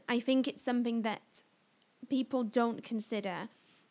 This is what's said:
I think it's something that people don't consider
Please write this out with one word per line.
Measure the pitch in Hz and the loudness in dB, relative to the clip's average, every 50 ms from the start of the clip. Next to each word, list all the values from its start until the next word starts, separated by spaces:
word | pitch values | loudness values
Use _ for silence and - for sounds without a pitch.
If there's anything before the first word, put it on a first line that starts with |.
| - - | -2 -2
I | 240 240 | 0 0
think | 240 262 262 262 247 | 2 4 4 4 4
it's | 277 - - - | 2 -2 -2 -2
something | 254 247 240 233 233 233 233 214 | 0 0 0 0 0 0 0 0
that | 220 196 - - _ - - - _ _ _ _ _ _ _ _ _ _ _ - - | -2 -4 -4 -8 _ -14 -14 -14 _ _ _ _ _ _ _ _ _ _ _ -4 0
people | 285 262 247 - - 254 233 | 0 0 2 2 0 0 0
don't | 208 - 247 233 233 220 - - | 2 2 2 2 2 0 -2 -6
consider | - 233 214 208 - 226 208 202 190 175 - - - - _ _ - - - _ _ | -4 -4 -4 -2 -2 -2 -2 -4 -4 -6 -6 -8 -10 -12 _ _ -20 -20 -20 _ _